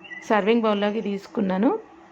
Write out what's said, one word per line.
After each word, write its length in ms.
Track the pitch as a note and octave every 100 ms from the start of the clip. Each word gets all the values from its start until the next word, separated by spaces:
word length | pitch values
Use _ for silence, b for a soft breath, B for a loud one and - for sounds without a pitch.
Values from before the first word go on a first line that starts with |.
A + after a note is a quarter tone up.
| - -
సర్వింగ్ 420 | - G#3+ F#3+ A#3
బౌల్లోకి 380 | A3 G3+ G#3 G#3+
తీసుకున్నాను. 680 | G3+ G3 - - F#3+ F#3 B3 A4 - - -